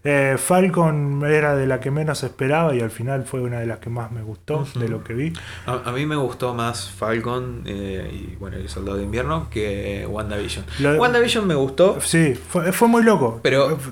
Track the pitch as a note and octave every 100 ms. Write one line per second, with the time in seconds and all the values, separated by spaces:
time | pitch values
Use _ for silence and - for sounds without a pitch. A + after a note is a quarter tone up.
0 | D3 C#3+ C3+ C3 - F3+ F#3 F3 D#3+ D3
1 | C#3+ C#3+ D3 D3+ D3 C#3 C3+ B2+ C3+ D3
2 | D#3 C3+ B2 - C3+ D#3 E3 B2 A2+ -
3 | A#2+ C3+ B2+ C3 B2 A#2+ A#2 G#2+ A#2 A#2
4 | A2+ A2+ G#2+ G#2 - D3 C#3 B2 A2+ A2
5 | - A#2 D#3+ D#3+ - - - B2 A#2+ B2+
6 | D3+ D3+ B2 A#2+ B2+ A#2 A#2 A#2 - -
7 | G#2+ A2+ A2+ B2+ B2+ B2 A2+ G2 G2 F#2+
8 | G#2 G2 G2 - F#2+ F#2+ F#2+ G2 G2 G2
9 | G2+ A2+ C#3 D#3+ D#3+ A2 G#2 G2+ G#2 G2
10 | G#2 G#2 G#2+ G#2 - G#2+ G2 - C#3+ D3+
11 | A#3+ A#3+ A#3+ A#3+ G3 C#3+ C3+ C#3 F#3+ G3+
12 | - E3 D#3 A#2+ - F3+ E3+ F#3 A#3 A#3
13 | A3+ F#3+ A#2+ A2+ D3 C3+ C#3 D3+ C3+